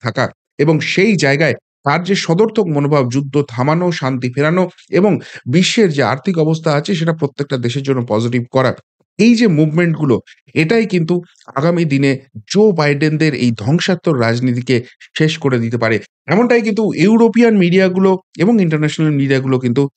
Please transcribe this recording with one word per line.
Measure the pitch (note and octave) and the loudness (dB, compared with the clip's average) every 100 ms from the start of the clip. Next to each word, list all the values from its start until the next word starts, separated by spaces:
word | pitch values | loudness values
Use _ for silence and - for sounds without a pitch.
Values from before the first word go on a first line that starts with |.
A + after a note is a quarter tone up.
থাকা, | B2 C3+ A#2 - _ - | -6 -4 -4 -6 _ -2
এবং | D3 D#3 | 0 0
সেই | - - G3+ F#3+ | 0 0 0 2
জায়গায় | C#3+ C#3 D#3 - _ _ | 0 0 0 -2 _ _
তার | C#3 D#3 | -4 -2
যে | F3+ G3 | -2 -2
সদর্থক | - E3 A3 A3 F3+ | 0 0 0 0 -2
মনোভাব, | D3 C#3+ D3 B2 | -2 0 0 0
যুদ্ধ | C3 C#3 C#3 C3+ | -2 -2 -2 -4
থামানো, | A#2 C3+ D#3+ F3+ | -2 -2 0 -2
শান্তি | E3 C3 C3 B2 B2+ | -2 -4 -4 -4 -2
ফেরানো | D3+ F3+ F3+ - _ | -2 0 -2 -6 _
এবং | E3+ G3+ E3 - - - | 0 0 0 -6 -14 -2
বিশ্বের | D#3 F#3+ - G3 | 0 0 2 0
যে | C#3 | 2
আর্থিক | A2+ C3+ - E3 | -2 -2 -2 -2
অবস্থা | D#3 D#3+ D#3+ | 0 0 -2
আছে | D3 D#3 F3+ | -2 -2 -2
সেটা | E3 | -2
প্রত্যেকটা | E3 C#3+ - C#3+ C3 | -2 -4 -6 -6 -4
দেশের | A#2 C#3 | -4 -4
জন্য | C3+ C3 A#2+ | -4 -4 -2
পজিটিভ | G#2+ A#2 B2 A#2+ | -2 -2 -4 -2
করা, | C3 B2+ - _ _ _ - | 0 0 -2 _ _ _ 0
এই | A3 A3+ | 4 4
যে | A#3 | 4
মুভমেন্টগুলো, | D3+ D#3 D#3 F3 D#3 D3 - - - _ | 2 2 2 0 0 0 0 -2 -20 _
এটাই | - D#3+ A#3 A3 | -2 0 0 0
কিন্তু | F3+ D#3+ F3 E3+ _ - - | -2 0 -2 -6 _ -12 -4
আগামী | D#3+ F3 E3 | -2 0 0
দিনে | C#3 C#3 B2+ - - - | 0 0 -2 -6 -20 -4
জো | F#3+ G#3+ | 2 2
বাইডেনদের | D#3+ D3 C#3+ D#3 D3+ D#3 C3 | 4 0 0 0 0 0 0
এই | B2 | -2
ধ্বংসাত্মক | A2+ G#2+ E3 - F3 F3 C3+ | -2 0 0 0 -2 -2 0
রাজনীতিকে | A2+ A#2 B2 A#2+ B2 A#2+ A#2+ _ - - | 0 0 -2 -2 -2 -2 -2 _ -12 -2
শেষ | D#3 D#3+ | -2 0
করে | C#3+ B2+ | -2 -2
দিতে | A2+ A#2 | -2 -2
পারে। | A2+ G#2+ - _ - | -2 -2 -6 _ -2
এমনটাই | F3+ A#3+ A#3+ | 0 2 2
কিন্তু | A3 G#3 G#3 | 0 -2 -2
ইউরোপিয়ান | - F#3+ A3+ A3+ A3+ A#3 G#3+ | 0 2 4 4 4 4 4
মিডিয়াগুলো | F3 F#3+ F#3+ F#3 F#3+ F#3 - - | 2 2 2 2 0 0 -4 -2
এবং | F3+ A#3 | 0 2
ইন্টারন্যাশনাল | E3+ D3+ D3+ - D#3 | 2 0 -2 0 0
মিডিয়াগুলো | C#3+ C#3 C3+ B2+ B2+ | 0 0 0 0 -2
কিন্তু | B2+ A#2+ C#3 | 0 -2 -2